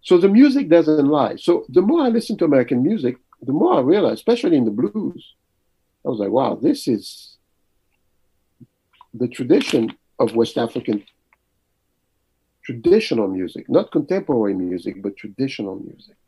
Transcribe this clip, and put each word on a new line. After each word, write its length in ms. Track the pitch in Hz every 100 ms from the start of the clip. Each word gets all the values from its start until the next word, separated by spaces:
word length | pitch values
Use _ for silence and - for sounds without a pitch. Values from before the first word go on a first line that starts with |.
So 160 | - 180
the 120 | 196
music 400 | 208 285 262 196
doesn't 380 | 170 156 156 139
lie. 300 | 147 113 -
So 300 | - 170 -
the 140 | 135
more 200 | 196 330
I 60 | 262
listen 280 | 226 226 196
to 60 |
American 380 | 165 139 120 123
music, 360 | 139 214 131 85 _ _
the 100 | 131
more 220 | 147 359
I 60 | 185
realize, 340 | 127 196 147
especially 420 | 110 - 233 - 269
in 80 |
the 60 | -
blues, 640 | 208 202 214 185 - - _ _ _ _ _ _ _
I 40 | -
was 100 | 110
like, 120 | 101
"Wow, 240 | 113 120
this 340 | - 123 - -
is 480 | 110 - - - _ _ _ _ _ _ _ _ _ _ _ _ _ - _ _ _ -
the 160 | 110 120
tradition 680 | - 127 185 - 135 110 - _ _
of 160 | 117
West 220 | 113 117 -
African 480 | 117 127 117 107 - _ _ _ _ _ _ _ _ _ _ _ _ _ _ _
traditional 680 | - 123 139 202 - 117 98
music, 400 | 92 90 - -
not 220 | 139 214
contemporary 640 | 165 135 190 196 131 104
music, 480 | 95 90 90 104 98
but 140 | 98 98
traditional 600 | 104 101 135 - 101 95
music." 400 | - - - _